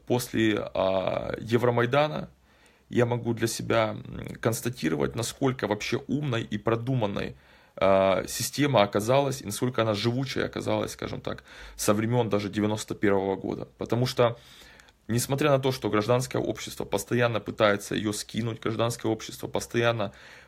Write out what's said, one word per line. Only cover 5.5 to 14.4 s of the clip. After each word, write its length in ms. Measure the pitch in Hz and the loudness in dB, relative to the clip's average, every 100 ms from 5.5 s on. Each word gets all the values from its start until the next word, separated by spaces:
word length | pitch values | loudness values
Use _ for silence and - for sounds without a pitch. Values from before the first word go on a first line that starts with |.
| 127 98 | 0 -2
вообще 300 | 104 - 117 - | -2 -2 -4 -2
умной 340 | 143 147 117 | -2 0 -2
и 160 | - 104 | -4 -4
продуманной, 800 | - 117 117 127 104 101 98 - _ - _ - | 0 0 0 0 0 -2 -6 -10 _ -20 _ 0
а, 480 | 95 98 95 92 - | 4 6 6 2 0
система 560 | - 117 - 143 117 | -6 -4 0 2 4
оказалась, 580 | 101 107 107 135 139 131 | 4 2 2 2 2 -4
и 60 | - | -8
насколько 360 | 98 123 120 | -4 -2 0
она 120 | 113 | 0
живучей 500 | 101 117 123 135 - | 0 0 0 -2 -4
оказалась, 480 | 104 98 107 107 104 | -4 -4 -2 -2 -2
скажем 280 | - 113 101 | -6 -8 -8
так, 240 | - - - - - - | -8 -10 -14 -20 -18 -4
со 180 | - | 0
времен 340 | 104 113 123 113 | 2 2 2 2
даже 220 | 104 104 | 0 0
девяносто 440 | 104 104 110 - | 0 0 0 -4
первого 420 | 110 104 98 98 95 | 0 2 2 0 -2
года. 320 | 101 101 - _ | -4 -6 -10 _
Потому 280 | - 120 127 | -2 0 0
что, 320 | - 120 120 | 2 2 2